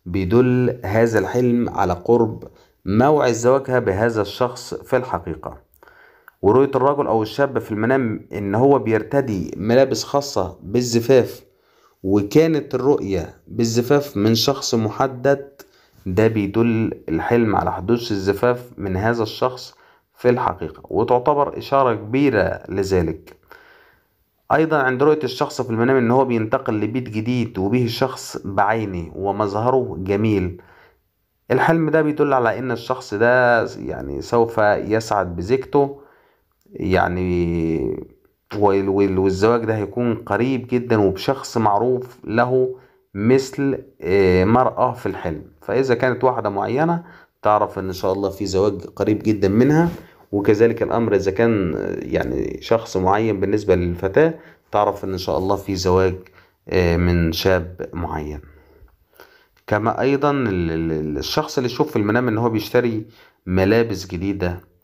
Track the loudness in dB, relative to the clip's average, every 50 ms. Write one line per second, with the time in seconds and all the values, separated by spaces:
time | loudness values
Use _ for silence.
0 | -12 -6 -4 -4 0 2 4 4 4 4 4 2 0 0 -2 -4 -4 0 2 2
1 | 2 4 2 0 0 0 0 0 2 2 2 2 0 -2 -2 -2 -2 -2 -2 -2
2 | 0 2 4 4 2 0 -2 -8 -14 -18 -20 _ _ _ _ _ -6 -2 2 2
3 | 4 4 4 4 2 2 0 2 2 4 2 2 2 0 0 0 2 0 0 2
4 | 0 0 0 0 -2 -2 -2 -2 -2 -2 -4 -8 -12 -12 -12 -12 -6 -2 -2 -2
5 | -2 -2 -6 -6 -6 -6 -10 -10 -12 -16 -16 -16 _ _ _ _ -20 -20 _ _
6 | -20 _ _ _ _ -20 _ 0 2 4 6 6 4 4 2 2 2 2 2 0
7 | 0 0 0 0 -2 -2 -2 0 0 0 0 -4 -4 -4 -4 -2 0 2 2 2
8 | 0 -2 -4 -6 -10 -10 -8 -6 -4 -2 0 4 4 4 4 4 2 2 0 0
9 | 0 0 -2 -2 -2 -2 -2 -4 -4 -6 -8 -6 -2 2 4 4 4 4 0 -4
10 | -4 -2 -2 -2 -2 -2 -4 -4 -4 -4 -8 -12 -8 -4 -2 -2 0 0 0 0
11 | 4 4 4 4 4 2 -4 -14 -20 _ _ _ _ _ _ _ _ _ _ _
12 | -2 0 0 0 2 2 4 4 4 4 2 -2 -2 -4 -4 -2 0 2 0 0
13 | 0 -2 -4 -4 -4 -6 -12 _ _ -10 -4 -2 -2 0 0 0 2 2 2 2
14 | 2 0 -2 2 2 4 4 2 2 0 -2 -2 -2 -2 0 0 0 0 0 -2
15 | -2 -2 -2 -2 0 0 0 0 -2 -12 -20 -20 -20 _ _ _ _ _ _ _
16 | -8 -4 0 2 2 2 2 0 -2 0 2 2 2 2 2 0 -2 -2 -4 -8
17 | -6 -4 -4 -2 0 2 2 2 2 2 2 0 0 -2 -2 -4 0 0 0 0
18 | 0 -4 -4 -2 0 -2 0 2 2 0 0 0 -6 -14 -12 -10 -6 -4 -2 0
19 | 0 0 0 0 -2 -4 -4 -2 -2 -4 -4 -6 -16 -18 -20 _ _ _ _ _
20 | _ _ _ -2 0 0 2 2 0 -4 -4 -6 -10 -12 -12 -14 -12 -6 -2 -2
21 | 2 2 2 2 2 2 0 0 0 -2 -4 -8 -4 0 2 2 2 2 0 -2
22 | -4 -4 0 2 2 2 4 2 2 0 -2 -6 -8 -6 -4 -4 -2 0 2 0
23 | 0 0 -4 -8 -12 -20 -20 _ _ -20 -20 -20 -20 _ -20 _ _ _ _ _
24 | _ _ _ _ _ _ _ _ _ 0 2 2 2 2 2 0 0 0 2 2
25 | 4 4 2 2 0 -4 -4 -4 -4 -4 -4 -6 -6 -2 0 0 2 4 4 4
26 | 4 4 4 4 2 2 0 -2 -2 0 -2 -2 -2 -2 -2 -2 -2 -2 -4 -6
27 | -6 -6 -6 -6 -4 -2 -2 -2 -2 -4 -4 -4 -2 0 0 0 0 -2 -2 -2
28 | -2 -2 -4 -8 -14 -12 -12 -10 -10 -6 -2 0 0 0 0 -2 -2 -4 -6 -8
29 | -8 -8 -8 -6 -4 -2 -2 -2 -2 -2 -2 -2 0 2 2 2 0 -2 -6 -6
30 | -4 -2 0 0 2 2 2 0 0 -2 -6 -10 -18 _ -20 _ _ _ _ _
31 | _ _ _ _ _ _ _ _ _ -2 0 2 2 2 2 2 2 2 2 2
32 | 2 2 0 0 0 2 2 2 2 0 0 -2 -4 -6 -6 -6 -4 -6 -6 -6
33 | -6 -6 -2 2 2 4 4 4 4 4 4 2 2 -2 -6 -10 -10 -8 -8 -8
34 | -8 -8 -8 -8 -4 0 2 2 2 2 2 2 2 4 2 2 0 0 -2 -2
35 | 0 0 -2 -2 -2 -2 -4 -6 -2 -2 -2 -2 -2 0 0 2 2 0 -2 -12
36 | -20 -20 _ _ _ _ _ _ _ _ _ _ _ _ -10 -6 -2 0 2 2
37 | 2 2 0 -2 -2 -2 0 0 0 0 0 -2 0 -2 -2 -2 -2 -4 -6 -6
38 | -10 -16 -20 _ _ _ _ _ _ -10 -2 2 2 4 4 2 0 0 0 2
39 | 2 2 2 2 0 0 0 2 2 2 2 2 0 -2 -2 -4 -4 -6 -4 -4
40 | -2 -2 -2 -4 -4 -2 -2 0 0 0 -2 -4 -4 -2 -4 -2 0 0 2 2
41 | 2 2 0 0 -2 -2 -4 -4 -4 -6 -2 0 0 2 2 2 0 0 -2 -2
42 | -4 -10 -18 _ -10 -4 0 0 0 2 2 0 0 0 -4 -10 -18 _ _ _
43 | _ _ -6 -2 2 4 4 2 2 -2 -6 -4 -2 -2 -2 -4 -8 -16 _ -8
44 | -4 0 2 4 4 4 4 4 4 4 4 2 2 2 0 0 0 -2 -2 -4
45 | -6 -8 -8 -6 -6 -8 -8 -8 -12 -18 _ _ -8 -4 -2 0 0 0 0 0
46 | 0 -2 0 0 0 0 0 0 -4 -4 -2 -4 -4 -2 -2 0 0 0 -2 -2
47 | -6 -12 -20 -20 -20 _ _ _ 0 2 2 2 2 0 -4 -6 -8 -6 -6 -4
48 | -2 -2 -2 0 -2 -4 -4 -4 -6 -2 0 2 2 0 0 -4 -10 -10 -6 -2
49 | 0 0 0 0 0 -2 0 2 2 2 4 4 4 4 4 4 2 2 -2 -8
50 | -16 -20 -20 _ _ -6 -4 -2 2 2 4 4 4 2 2 0 -2 -2 0 0
51 | 0 2 2 2 2 0 0 2 2 2 2 2 0 0 -2 -2 -4 -4 -6 -6
52 | -6 -4 -2 -2 -2 -2 -2 -4 -4 -4 -6 -6 -2 0 0 0 0 -2 -4 -2
53 | 0 2 2 2 2 0 0 -2 -2 0 -2 0 2 2 2 2 2 -2 -2 -2
54 | -2 0 2 4 4 2 2 -4 -14 -20 -20 _ _ -2 0 0 2 2 0 -4
55 | -6 -6 -6 -6 -4 -2 -2 0 0 0 -2 -2 -2 -4 -4 -2 2 2 4 4
56 | 4 2 0 -4 -10 -18 _ -20 _ _ _ _ _ -2 0 2 2 2 2 2
57 | 2 2 2 2 2 0 0 0 0 2 2 2 0 -4 -10 -12 -12 -10 -8 -8
58 | -8 -6 -8 -8 -8 -8 -10 -12 -14 -18 -20 -20 _ _ _ -20 -20 -20 _ _
59 | _ _ _ -20 -20 _ _ _ _ _ _ _ -6 -2 -2 0 0 -2 -2 0
60 | 0 0 0 2 0 0 0 0 -2 -2 -2 -2 -2 -2 -2 -2 -2 -2 -2 -4
61 | -4 -4 -6 -6 -6 -4 -4 -4 -4 -4 -4 -4 -4 -4 -2 -2 -2 -2 -2 -2
62 | 0 0 0 0 0 0 -2 0 -2 -2 -2 -2 -4 0 0 0 0 0 -2 -4
63 | -8 -10 -18 _ -20 _ _ _ -6 -2 0 2 2 4 4 2 2 0 -4 -8
64 | -8 -8 -8 -6 -4 -4 -4 -2 -4 -4 -6 -6 -12 _ _ _